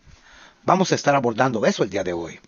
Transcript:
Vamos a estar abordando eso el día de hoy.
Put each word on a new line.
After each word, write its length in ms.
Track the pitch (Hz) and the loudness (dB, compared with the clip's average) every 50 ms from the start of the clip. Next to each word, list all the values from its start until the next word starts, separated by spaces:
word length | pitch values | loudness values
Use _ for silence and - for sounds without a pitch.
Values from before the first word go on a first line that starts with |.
| _ - - _ _ - - - - - _ _ _ | _ -20 -20 _ _ -20 -20 -20 -20 -20 _ _ _
Vamos 300 | - 160 190 185 - 151 | 0 2 2 2 0 0
a 20 | |
estar 200 | 123 - - 143 | 0 2 2 2
abordando 520 | 139 120 120 113 107 127 131 123 110 107 | 2 2 0 0 0 0 0 0 0 0
eso 160 | 170 - - 160 | 0 0 0 -2
el 80 | 101 | -2
día 140 | 92 101 95 | -2 -4 -4
de 80 | 92 87 | -4 -4
hoy. 260 | 85 85 80 76 - - | -6 -6 -8 -12 -16 -20